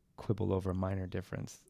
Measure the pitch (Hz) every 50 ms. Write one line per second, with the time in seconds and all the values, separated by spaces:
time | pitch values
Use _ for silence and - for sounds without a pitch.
0 | _ _ _ - - - 104 98 98 95 95 92 92 95 90 92 95 95 98 95
1 | 92 92 95 95 90 - - 104 104 - - - -